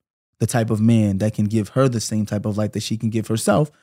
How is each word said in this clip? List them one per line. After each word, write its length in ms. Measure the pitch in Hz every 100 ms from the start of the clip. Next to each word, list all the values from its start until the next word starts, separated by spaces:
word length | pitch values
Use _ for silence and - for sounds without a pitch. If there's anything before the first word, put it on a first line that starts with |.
| _ _ _ _
the 80 | 110
type 240 | 120 113
of 100 | 107
man 380 | 113 113 104 95
that 160 | 107
can 120 | - 104
give 240 | 110 101
her 180 | - 135
the 120 | 117
same 260 | - 107 101
type 200 | 104 107
of 100 | 104
life 160 | 104
that 100 | 104
she 140 | - 110
can 140 | 110
give 160 | 110 -
herself 440 | 113 - 196 151 _